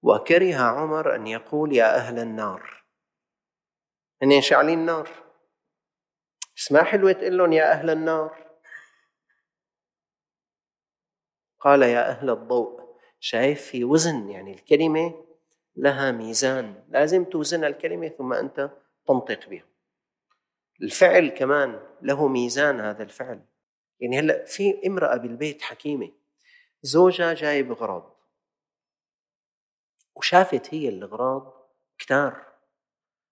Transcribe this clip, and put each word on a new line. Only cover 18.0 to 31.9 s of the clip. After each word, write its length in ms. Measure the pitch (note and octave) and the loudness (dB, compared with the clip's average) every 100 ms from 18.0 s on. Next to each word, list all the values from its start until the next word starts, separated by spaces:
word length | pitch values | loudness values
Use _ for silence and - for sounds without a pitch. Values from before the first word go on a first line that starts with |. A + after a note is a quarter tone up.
| E3 | -10
ثم 240 | D#3+ B2+ | -10 -6
أنت 380 | B2+ C3+ - C#3 - _ _ - | -6 -6 -6 -8 -10 _ _ 0
تنطق 420 | C3 - G#2+ - | 0 0 -10 -10
بها. 160 | F#2 _ _ _ _ _ _ _ _ _ _ _ _ | -20 _ _ _ _ _ _ _ _ _ _ _ _
الفعل 460 | G#2 - F#3 F3+ D#3 | -6 4 6 6 2
كمان 520 | - C3+ C#3+ C#3 G#2+ - - | -2 0 0 0 -6 -18 -12
له 260 | C3 C#3 D3 | -4 0 2
ميزان، 520 | C3 B2 B2+ D3 C3 | 0 -2 0 0 0
هذا 220 | G#2+ G#2 | -6 -8
الفعل. 420 | G#2 - B2+ G#2+ _ _ _ _ _ _ | -12 -12 -14 -14 _ _ _ _ _ _
يعني 180 | B2 C3 | -4 -2
هلأ 240 | D#3 - | 0 0
في 420 | - - G3+ F#3+ F#3 | -2 -2 -2 0 -4
امرأة 300 | F#3+ D#3+ B2 | -2 -2 -2
بالبيت 460 | A#2 A#2 D3+ C#3+ | -4 -8 -8 -8
حكيمة، 500 | - - D3+ C#3+ F2+ _ _ _ _ _ _ _ | -14 -10 -8 -6 -8 _ _ _ _ _ _ _
زوجها 520 | C#3 D3 F#3 F3+ E3+ | -2 4 4 4 -2
جايب 380 | E3 D3+ D3 B2+ | -2 -2 -2 -2
أغراض، 460 | A#2 A2 F2+ - _ _ _ _ _ _ _ _ _ _ _ _ _ _ _ _ _ _ _ _ - | -6 -6 -8 -12 _ _ _ _ _ _ _ _ _ _ _ _ _ _ _ _ _ _ _ _ -8
وشافت 580 | - F3+ F#3 C3+ - | 2 4 4 0 -4
هي 140 | D#3 C#3 | -6 -6
الأغراض 640 | F#2+ G2 G#2+ B2+ C3+ C3+ - _ _ _ | -6 -12 -6 -4 -4 -10 -20 _ _ _